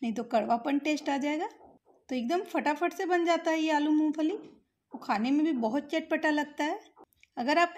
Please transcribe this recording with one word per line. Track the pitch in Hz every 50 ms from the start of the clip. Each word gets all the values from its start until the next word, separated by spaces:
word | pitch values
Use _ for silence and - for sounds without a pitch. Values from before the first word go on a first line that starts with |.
नहीं | 254 233 208
तो | 240 220
कड़वापन | 226 247 220 208 226 233 233 233 285 277 285
टेस्ट | 285 302 302 285 - 302
आ | 277
जाएगा। | 277 269 294 302 311 370 453 - - - - - _ _ _ - _ _ -
तो | 254
एकदम | 254 233 240 330 359 427
फटाफट | - - 302 220 285 302 294 349 349 349
से | - 381
बन | 330 359 349 339
जाता | 349 339 330 330 330
है | 320 320
ये | 311 320
आलू | 302 294 294 311
मूंगफली, | 302 302 311 302 294 311 311 311 403
वो | - - - - - _ _ _ _ _ _ - 247
खाने | - - 226 202 220 254
में | 277 302 302
भी | 330 302
बहुत | 240 226 220 226 285 285 -
चटपटा | 330 320 320 - 320 311 311 311
लगता | 302 294 294 294 294 - 294
है। | 311 370 440 - - _ - - _ _ _ _ _ _
अगर | - 240 269 311
आप | 339 349 339 -